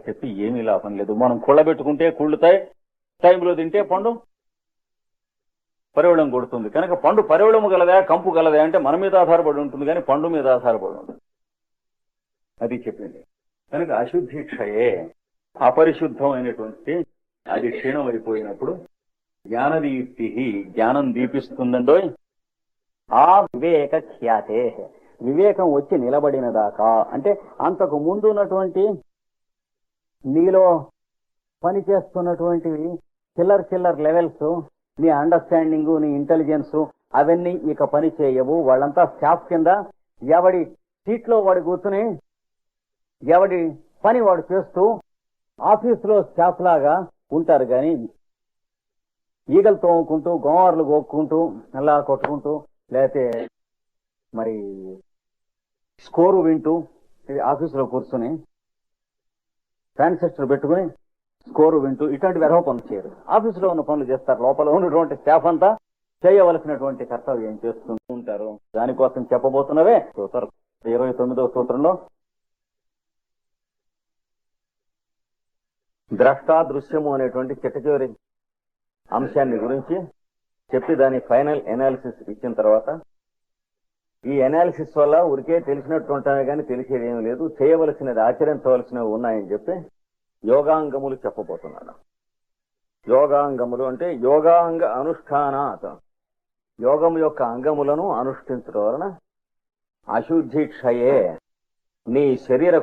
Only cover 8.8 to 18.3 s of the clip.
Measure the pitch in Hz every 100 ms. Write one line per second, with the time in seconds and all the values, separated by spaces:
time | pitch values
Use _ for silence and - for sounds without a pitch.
8.8 | 135 165 196 185 165 170 156 147 143 135
9.8 | 143 170 131 139 165 160 135 127 123 110
10.8 | 95 82 - - _ _ _ _ _ _
11.8 | _ _ _ _ _ _ _ - 117 120
12.8 | - - 95 - _ _ _ _ - 143
13.8 | 170 113 120 175 - 151 - 135 104 104
14.8 | 120 92 82 _ _ _ _ - 127 127
15.8 | 160 151 156 117 139 131 123 113 110 107
16.8 | - 170 - _ _ _ - 110 120 -
17.8 | 135 147 131 113 113